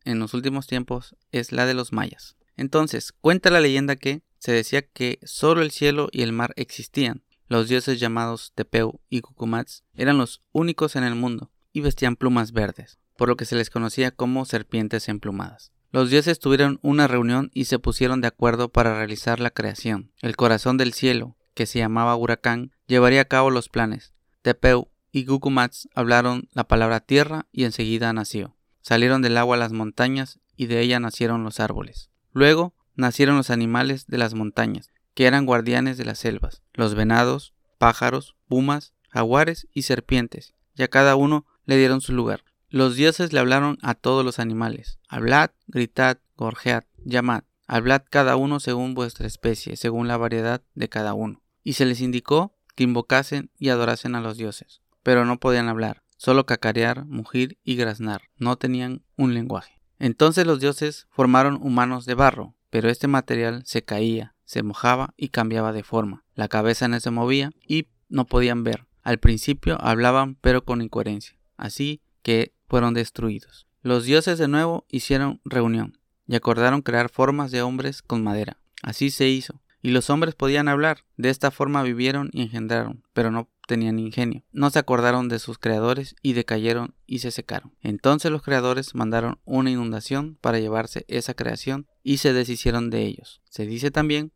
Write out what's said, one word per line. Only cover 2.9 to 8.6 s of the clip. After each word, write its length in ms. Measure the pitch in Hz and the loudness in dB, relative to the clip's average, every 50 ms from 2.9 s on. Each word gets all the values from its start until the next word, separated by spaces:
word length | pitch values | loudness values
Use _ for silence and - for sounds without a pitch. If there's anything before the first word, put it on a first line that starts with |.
| - 117 - - | -2 -6 -8 -10
cuenta 400 | - _ - 156 180 180 - 185 | -12 _ 2 2 2 4 4 4
la 80 | 175 170 | 4 4
leyenda 380 | 151 139 135 135 139 139 139 127 | 4 4 2 0 0 -2 -4 -4
que 260 | - 139 143 156 - _ _ _ | -4 -6 -6 -6 -10 _ _ _
se 160 | - 127 120 | -4 0 0
decía 280 | 117 113 - - 139 | 0 0 0 -2 -4
que 380 | - _ - - 127 123 - - - | -4 _ -6 -6 -4 -4 -4 -6 -10
solo 380 | - - - 147 156 165 165 | -14 -6 0 2 2 4 4
el 100 | 160 151 | 2 0
cielo 360 | - - 143 143 143 147 143 - | -2 0 0 0 2 0 -2 -4
y 100 | - 131 120 | -2 -2 -2
el 80 | 113 | -2
mar 220 | 117 117 117 123 - | -2 -2 -4 -4 -6
existían. 680 | - 127 - - - 113 - - 143 135 117 117 139 - _ _ _ _ - | -8 -10 -10 -12 -14 -16 -8 -4 -2 -2 -2 -4 -8 -12 _ _ _ _ -2
Los 200 | 120 113 113 117 | 0 0 2 2
dioses 320 | 127 127 - 139 127 117 | 0 0 0 -2 -2 -2
llamados 540 | 123 117 113 117 117 117 117 110 - - - | -2 -2 -2 -2 -4 -4 -6 -8 -12 -10 -8
Tepeu 480 | - | -8